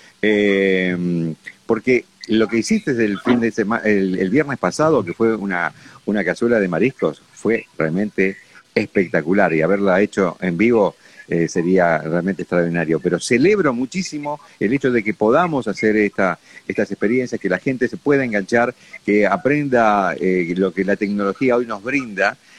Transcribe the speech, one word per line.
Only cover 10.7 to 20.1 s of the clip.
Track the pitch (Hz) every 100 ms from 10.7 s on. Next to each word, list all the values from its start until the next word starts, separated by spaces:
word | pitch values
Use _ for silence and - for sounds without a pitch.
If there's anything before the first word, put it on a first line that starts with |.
| 117 90 - - - -
eh, | 85 82
sería | 92 85 92 85 80
realmente | 78 85 90 92
extraordinario. | 85 87 85 85 80 80
Pero | 87 85
celebro | - 120 170 208 151
muchísimo | 120 131 190 180 151 147 147 - -
el | 101
hecho | 139 131
de | 120
que | 104
podamos | 95 107 147 175 143 110
hacer | 95 110 107
esta, | 104 - 95 82 - - -
estas | 98 101
experiencias, | 98 104 127 127 110
que | 95
la | 92
gente | 139 127 120
se | 101
pueda | 139 139
enganchar, | 127 104 95 117 120 - - - -
que | 104 98
aprenda, | 98 131 147 143 123 110 104 92